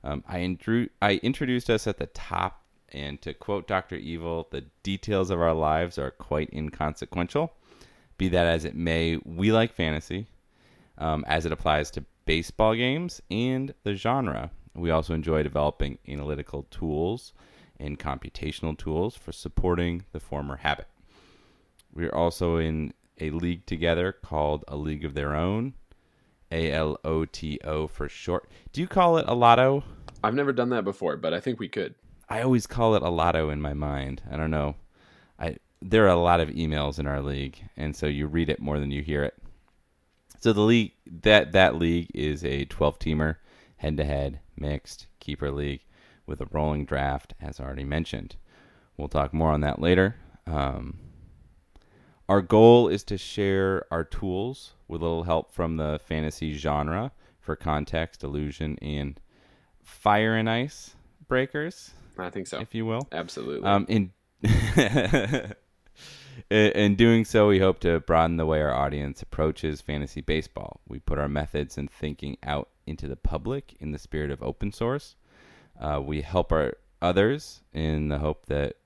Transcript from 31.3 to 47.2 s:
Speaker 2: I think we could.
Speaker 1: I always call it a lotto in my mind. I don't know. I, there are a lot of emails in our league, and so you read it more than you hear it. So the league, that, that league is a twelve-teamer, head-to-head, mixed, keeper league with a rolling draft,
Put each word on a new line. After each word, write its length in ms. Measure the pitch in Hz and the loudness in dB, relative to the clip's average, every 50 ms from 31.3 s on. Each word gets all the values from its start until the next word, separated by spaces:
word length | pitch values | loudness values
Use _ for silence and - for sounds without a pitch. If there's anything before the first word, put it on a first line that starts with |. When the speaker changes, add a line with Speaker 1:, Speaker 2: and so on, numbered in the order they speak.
| 80 | -2
Speaker 2:
I 80 | 87 | -2
think 180 | - 131 117 - | -2 -4 -4 -4
we 80 | 104 | -6
could. 260 | 87 - 107 87 67 - _ _ - - _ _ - | -6 -4 -4 -4 -6 -8 _ _ -20 -20 _ _ -8
Speaker 1:
I 120 | - - | -4 0
always 260 | 120 131 127 117 - | 2 4 4 2 2
call 280 | - - 117 117 113 110 | -2 -2 2 4 4 4
it 80 | 101 71 | 4 4
a 60 | 87 | 2
lotto 420 | 87 80 82 87 82 80 78 76 | 2 2 2 2 2 2 0 0
in 100 | 76 73 | -2 -2
my 120 | 73 71 73 | -4 -4 -4
mind. 480 | 73 73 73 71 69 67 67 67 - - - | -4 -4 -4 -4 -4 -4 -6 -8 -10 -10 -8
I 60 | 65 | -6
don't 160 | 76 80 80 | -4 -2 -2
know. 240 | 78 76 71 73 76 - - _ _ _ _ _ _ _ _ _ _ - | 0 0 -2 -2 -4 -8 -14 _ _ _ _ _ _ _ _ _ _ -8
I, 180 | - 85 - - _ _ _ _ | -8 -8 -8 -10 _ _ _ _
there 220 | 87 92 104 110 107 | -4 4 6 8 8
are 40 | 95 | 8
a 60 | 87 | 6
lot 240 | 85 85 87 87 85 | 6 6 6 4 4
of 80 | 80 78 | 2 0
emails 500 | 60 76 82 78 76 73 73 71 71 78 | -2 -4 -2 -2 0 0 -2 -2 -4 -4
in 80 | 71 | -4
our 140 | 71 71 69 | -2 -2 -4
league, 360 | 69 71 69 69 69 67 - - - - _ | -4 -4 -4 -6 -6 -8 -10 -14 -20 -18 _
and 180 | - 76 78 73 | -8 -8 -8 -6
so 100 | - 78 | -4 -2
you 220 | 76 73 71 76 | -2 -2 -2 -4
read 220 | 76 76 82 82 73 | -2 0 0 0 0
it 100 | 73 - | -2 -4
more 200 | 62 71 73 73 | -2 -4 -2 -2
than 120 | 71 69 | -2 -2
you 100 | 69 71 | -4 -4
hear 220 | 71 76 73 71 71 | -4 -2 -2 -2 -2
it. 120 | 69 - _ - - - _ _ _ _ _ _ _ _ _ _ _ _ _ _ _ - _ | -2 -6 _ -20 -20 -20 _ _ _ _ _ _ _ _ _ _ _ _ _ _ _ -20 _
So 120 | - 117 | 2 4
the 80 | 107 101 | 6 6
league, 300 | 104 110 120 117 107 95 _ _ _ - 85 80 | 6 8 8 6 4 2 _ _ _ -18 -18 0
that, 320 | - 107 107 104 71 71 87 | 6 8 8 8 8 6 6
that 220 | 95 92 85 60 | 8 8 8 6
league 340 | 82 85 82 85 85 85 - - | 4 2 2 2 0 -2 -4 -6
is 300 | - 71 76 76 73 85 | -4 -2 -2 -2 -2 -4
a 220 | 67 67 69 69 | -4 -4 -4 -4
twelve-teamer, 720 | - - - 76 73 - - - 80 78 76 78 78 80 - _ _ - - _ _ _ | -6 -2 2 2 2 2 0 -2 -2 0 0 0 0 -2 -4 _ _ -20 -20 _ _ _
head-to-head, 600 | _ - 78 76 73 73 73 71 71 69 69 65 - - - - | _ -4 -4 -2 -2 -2 -2 -2 -2 -2 -4 -6 -10 -16 -18 -12
mixed, 500 | - 71 73 73 71 _ - - - - - _ _ | -8 -6 -4 -4 -6 _ -14 -20 -20 -20 -20 _ _
keeper 300 | - - 73 - 73 71 | -10 -10 -8 -6 -4 -4
league 300 | 69 71 73 71 71 69 _ - _ _ _ _ _ _ _ | -4 -4 -4 -4 -6 -8 _ -20 _ _ _ _ _ _ _
with 160 | - 76 - | -12 -10 -10
a 60 | 69 67 | -8 -6
rolling 320 | - 78 76 76 76 73 71 | -2 -2 0 0 0 -2 -2
draft, 480 | - 73 67 69 69 67 69 | -2 -2 -2 0 -2 -2 -4